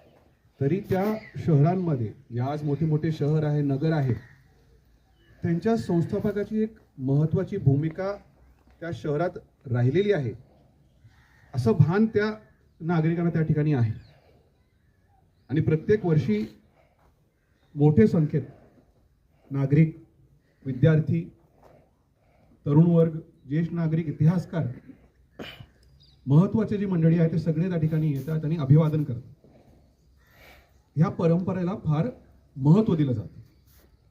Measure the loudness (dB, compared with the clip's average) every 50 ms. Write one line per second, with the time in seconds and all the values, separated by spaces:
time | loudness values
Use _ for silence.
0 | _ _ _ _ _ _ _ _ _ _ _ -4 -2 -2 -2 -2 -4 -2 -2 -2
1 | -2 -2 -4 -6 -10 -14 -14 -8 -2 2 2 4 4 2 2 0 -2 -2 -4 -4
2 | -4 -6 -10 -12 -16 -10 -8 -6 -4 -4 -4 -6 -4 -4 -4 -2 -2 0 -2 -2
3 | -2 -2 -4 -2 -2 0 0 0 0 0 0 0 0 -2 -2 -2 -2 -2 0 0
4 | 0 -2 -2 -4 -6 -14 -20 -20 _ _ _ _ _ _ _ _ _ _ _ _
5 | _ _ _ _ _ _ -14 -8 -4 -2 -2 0 0 0 0 0 0 0 0 0
6 | 0 0 -2 -2 -2 -2 -2 -4 -4 -4 -4 -4 -4 -4 -6 -10 _ _ _ -8
7 | -2 0 2 2 2 2 0 -2 -2 -4 -4 0 2 4 4 4 2 -2 -4 -6
8 | -6 -8 -8 -10 -14 _ _ _ _ -20 _ _ _ _ _ -14 -12 -10 -10 -8
9 | -6 -4 -2 -2 -2 -4 -4 -8 -16 _ _ _ -8 -4 -2 0 2 2 2 2
10 | 2 2 0 0 -2 -6 -8 -10 -14 _ _ _ _ _ _ _ _ _ _ _
11 | -20 -20 _ _ _ _ _ _ _ _ -6 -2 0 2 4 4 4 4 4 2
12 | 2 2 2 0 -2 -2 -4 -8 -14 -20 _ _ _ _ _ -10 -6 -2 0 0
13 | 0 0 0 0 0 -2 0 0 0 0 0 0 0 0 0 0 0 -2 -2 -6
14 | -12 -20 -20 _ _ _ _ _ _ _ _ _ _ _ _ _ _ _ _ _
15 | _ _ _ _ _ _ _ _ _ -6 -4 -2 0 0 0 0 0 0 0 0
16 | 2 2 0 2 2 0 -2 -2 -4 -6 -12 -18 _ _ _ _ _ _ _ _
17 | _ _ _ _ _ _ _ _ _ _ _ _ _ _ -2 4 4 4 6 6
18 | 6 4 4 2 0 0 0 -4 -4 -6 -12 -20 -20 -20 _ _ _ _ _ _
19 | _ _ _ _ _ _ _ _ _ -8 -6 -4 -2 2 4 4 4 2 0 -6
20 | -16 -20 _ _ _ _ _ _ _ _ _ _ -10 -10 -4 2 2 4 4 4
21 | 2 0 -2 -2 -2 -6 -12 _ _ _ _ _ -20 -20 -20 -20 _ _ _ _
22 | _ _ _ _ _ _ _ _ _ _ _ _ -4 2 4 6 6 6 6 4
23 | 4 2 0 -6 -12 -16 _ _ -12 -6 -4 -4 -4 -4 -4 -4 -4 -2 -2 -2
24 | -4 -4 -2 0 2 2 2 0 -2 -4 -6 -6 -6 -6 -6 -10 -16 -20 -20 -20
25 | _ _ _ _ _ _ _ -18 -18 -18 -18 -20 -20 -20 _ _ _ _ _ _
26 | _ _ _ _ -2 2 4 4 4 4 2 -2 -2 -2 -2 -4 -4 -2 0 2
27 | 2 4 4 4 2 0 0 -2 -2 -2 -2 -2 -2 -2 -2 -2 -2 -2 -2 -2
28 | -2 -2 -2 -4 -6 -6 -6 -4 -4 -4 -4 -2 2 4 4 4 4 2 0 -2
29 | -4 -4 -8 -10 -12 -16 -20 -20 _ -20 -20 -20 _ _ -20 _ _ _ _ _
30 | _ _ _ _ _ _ _ -20 -20 -20 -20 -20 _ _ _ _ _ _ -2 0
31 | 0 0 0 0 0 2 2 0 0 -2 -4 -4 -4 -4 -6 -6 -4 -2 0 0
32 | -2 -2 -6 -12 -18 -20 _ _ _ _ -10 -2 2 4 4 4 4 2 0 0
33 | 0 -2 -2 -4 -6 -10 -14 -20 -20 -20 _ _ _ _ _ _ _ _ _ _
34 | _ _